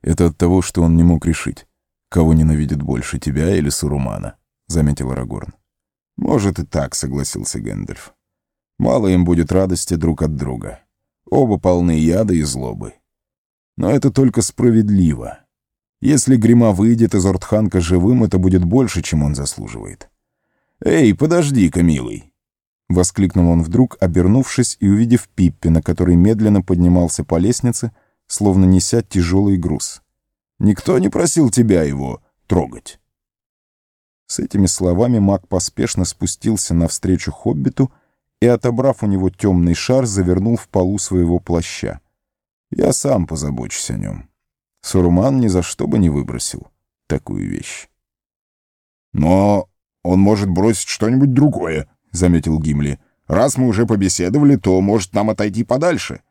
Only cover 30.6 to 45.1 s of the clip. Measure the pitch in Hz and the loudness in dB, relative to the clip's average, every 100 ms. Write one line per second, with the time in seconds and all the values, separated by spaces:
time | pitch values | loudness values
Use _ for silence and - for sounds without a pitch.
30.6 | 101 101 - 185 101 - 170 - 135 123 | 0 0 0 0 0 0 -2 2 2 2
31.6 | 113 90 76 69 67 62 _ _ _ 90 | 2 2 0 -4 -8 -10 _ _ _ -2
32.6 | 65 57 - - _ _ _ _ _ _ | -2 -10 -20 -20 _ _ _ _ _ _
33.6 | _ _ _ _ _ _ _ - - 101 | _ _ _ _ _ _ _ -10 -6 0
34.6 | 95 - 90 87 120 120 98 98 _ 92 | 0 0 -2 0 2 2 2 0 _ -6
35.6 | - - - - 87 - 85 - 110 110 | -6 -4 -4 -2 -6 -4 -8 -4 -4 -4
36.6 | - 85 82 - 95 87 - - - 78 | -2 0 0 -2 -2 -2 -4 -6 -4 -2
37.6 | 135 - 131 _ _ _ _ _ 117 120 | -4 -2 -2 _ _ _ _ _ 0 2
38.6 | 123 117 135 123 107 98 92 - 104 90 | -2 -2 -2 -2 -2 0 -2 0 0 2
39.6 | 85 85 - 131 123 98 90 90 104 117 | 2 0 0 0 0 -2 0 0 0 -2
40.6 | - 98 92 101 - 92 85 87 - 85 | -2 -2 -2 -2 -2 0 0 0 -2 -4
41.6 | 87 - - - _ _ _ _ _ _ | -4 -8 -10 -12 _ _ _ _ _ _
42.6 | _ - - - 139 123 82 80 71 65 | _ -2 -2 0 -2 -2 -2 -6 -6 -8
43.6 | 58 - - 55 50 50 - _ _ _ | -10 -10 -10 -8 -8 -12 -16 _ _ _
44.6 | _ _ - 98 87 | _ _ -4 0 2